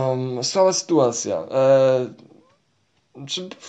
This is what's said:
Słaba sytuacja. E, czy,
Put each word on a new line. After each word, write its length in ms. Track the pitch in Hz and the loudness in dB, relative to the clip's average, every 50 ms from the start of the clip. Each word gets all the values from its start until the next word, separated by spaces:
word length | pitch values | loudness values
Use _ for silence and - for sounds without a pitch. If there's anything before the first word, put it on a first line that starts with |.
| 131 131 131 127 127 131 127 120 131 | 0 -2 -2 -2 -4 -6 -6 -6 -6
Słaba 300 | - - 196 190 185 180 | -4 0 2 2 2 2
sytuacja. 640 | - - - 170 151 131 120 113 - - 107 95 | -2 -2 0 2 2 2 2 0 -2 -4 -4 -4
E, 680 | 82 80 - - 135 131 131 135 135 131 131 131 127 123 113 - - - - - - _ _ _ _ _ _ _ _ _ _ _ _ _ _ _ 123 139 | -4 -4 -4 0 2 4 4 6 6 6 4 2 2 0 -4 -8 -14 -20 -20 -20 -20 _ _ _ _ _ _ _ _ _ _ _ _ _ _ _ -18 -12
czy, 220 | 135 - 185 185 185 - - - | -10 -10 -10 -10 -12 -14 -18 -20